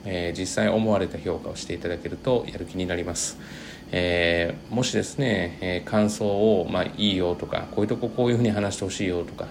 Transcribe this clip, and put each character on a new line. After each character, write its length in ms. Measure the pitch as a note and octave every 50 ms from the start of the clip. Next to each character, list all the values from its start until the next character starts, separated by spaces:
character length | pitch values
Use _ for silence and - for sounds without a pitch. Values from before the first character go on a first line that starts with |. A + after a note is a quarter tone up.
| -
え 280 | G2+ F#2 F2 F2 F2 E2+
ー、 40 | F#2
実 80 | F#2
際 220 | - - G#2+ G#2+ G#2+
思 220 | - A2 A2 A2
わ 80 | G#2 F#2+
れ 80 | F#2
た 120 | F2 - E2
評 200 | - F#2 E2 D#2
価 120 | - -
を 60 | E2+
し 80 | - -
て 100 | - F2
い 40 | E2+
た 100 | - E2+
だ 100 | F2 E2+
け 100 | - -
る 80 | F2
と 300 | - - C3 B2+ A#2 - -
や 80 | - F2
る 80 | F2
気 100 | - -
に 100 | F#2 F#2
な 80 | F2+ F2+
り 100 | F2 E2+
ま 100 | F2 F2
す。 240 | - - - - - - - - - - - - - - -
え 640 | - F2+ F2+ F2 F2 F2 E2+ E2+ E2+ E2+ E2+ D#2+ - - - -
ー、 40 | A2+
も 80 | A#2+
し 100 | B2+ -
で 100 | - G#2
す 160 | F#2+ - - -
ね、 400 | C#3 A#2 G#2+ F#2 F2 F2 D#2+ -
え 220 | F#2 F2+ F2+ F2 -
ー、 40 | -
感 220 | G#2+ G#2+ G#2+ G#2+
想 160 | G#2+ - A2
を、 400 | G#2 G2+ G2+ G#2+ A2 G#2+ F#2 E2+ E2+
ま 120 | E2+ F#2
あ、 40 | F2+
い 280 | - - - G#2 G#2
い 40 | F#2+
よ 180 | F#2 F2+ F2 F2
と 120 | - E2+
か、 200 | D#2+ - E2 E2+ -
こ 120 | - -
う 20 | G#2
い 20 |
う 20 | G#2+
と 80 | B2
こ 120 | - B2 A2
こ 180 | - - B2
う 40 | A#2+
い 40 | A#2+
う 20 |
ふ 40 | A2+
う 20 |
に 80 | A#2+ A2
話 240 | G#2+ G#2 G2+ G2 F#2+
し 40 | -
て 60 | G2+
ほ 60 | F#2
し 140 | - - G#2
い 40 | F#2
よ 160 | F2 F2 E2+
と 100 | - -
か 100 | - - -